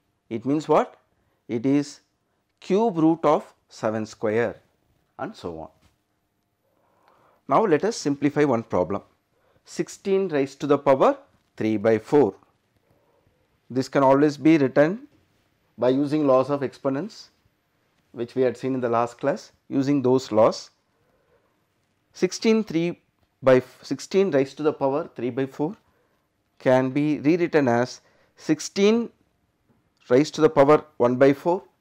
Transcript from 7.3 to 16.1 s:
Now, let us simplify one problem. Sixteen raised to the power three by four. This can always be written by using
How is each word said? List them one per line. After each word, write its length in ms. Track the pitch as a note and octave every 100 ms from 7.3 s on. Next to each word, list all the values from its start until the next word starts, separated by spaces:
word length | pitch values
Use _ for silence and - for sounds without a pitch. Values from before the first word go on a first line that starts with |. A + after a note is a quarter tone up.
| _ -
Now, 180 | C#3+ A3
let 180 | D#3
us 140 | G3 A#3
simplify 480 | D3+ C#3+ C#3+ D3 D3
one 180 | A#2
problem. 380 | A2+ G2 E2+ G2 - _ _ _ _ _ _
Sixteen 640 | - E4+ - G3+ F#3+ F#3+
raised 300 | D3 C#3 -
to 60 | D3
the 100 | C#3+
power 400 | C#3+ C3+ G#3 C#4+ _ _ _ -
three 180 | A2 G#2+
by 200 | G#2+ A2
four. 380 | - D3 A2+ - _ _ _ _ _ _ _ _ _ _ _ _ _
This 200 | A#2+ B2+
can 140 | D3
always 340 | C3+ C#3 D3 C#3+
be 200 | C3+ D#3+
written 500 | C3+ D3 D3+ G#3+ C#4+ _ _ _ _ _ _ -
by 120 | B2
using 380 | C3 C#3+